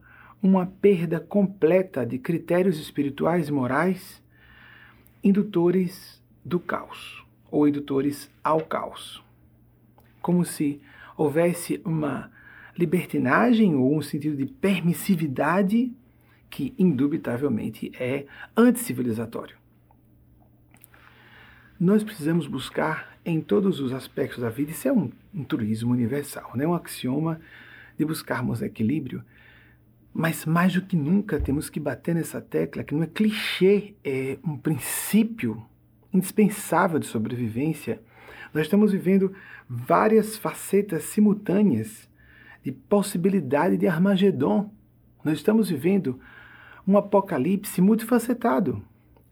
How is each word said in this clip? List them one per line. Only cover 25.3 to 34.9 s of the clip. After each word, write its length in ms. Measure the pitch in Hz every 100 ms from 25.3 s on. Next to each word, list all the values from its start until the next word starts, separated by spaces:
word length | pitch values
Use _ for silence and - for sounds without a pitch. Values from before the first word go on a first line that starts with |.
um 100 | 190
truísmo 480 | 120 139 107 110 117
universal, 600 | 123 113 143 143 - - 120
né? 120 | 156
Um 80 | 170
axioma 680 | - - 127 143 160 160 - - - - - -
de 80 | 151
buscarmos 560 | 156 - 120 123 117
equilíbrio, 640 | 135 - 110 156 127 - - - - - - _ _ _ _
mas 320 | - 160 160 156
mais 280 | 170 185
do 80 | 180
que 140 | 185 170
nunca 440 | 143 202 - 147
temos 300 | - 143 151
que 100 | 160
bater 360 | 143 123 - 170
nessa 260 | 156 123
tecla, 420 | - 156 - -
que 120 | - 147
não 80 |
é 40 | 165
clichê, 840 | - 214 214 - - 185 202 202 -
é 360 | 147 131 135 135
um 140 | 160 139
princípio 1080 | 160 160 -